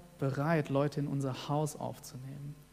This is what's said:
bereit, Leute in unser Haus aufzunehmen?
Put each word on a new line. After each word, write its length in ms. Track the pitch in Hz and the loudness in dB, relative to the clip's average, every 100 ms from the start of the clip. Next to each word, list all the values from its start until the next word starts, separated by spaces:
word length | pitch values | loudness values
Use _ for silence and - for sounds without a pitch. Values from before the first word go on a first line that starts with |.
| - - | -8 -2
bereit, 520 | 135 131 147 165 143 | 0 2 4 4 4
Leute 300 | 135 143 147 | 4 4 2
in 80 | 147 | 0
unser 400 | 139 135 123 - | 0 0 -2 0
Haus 280 | 147 151 - | 2 0 -2
aufzunehmen? 800 | 123 - - 123 135 143 143 151 - | -6 -8 -12 -12 -10 -10 -10 -12 -16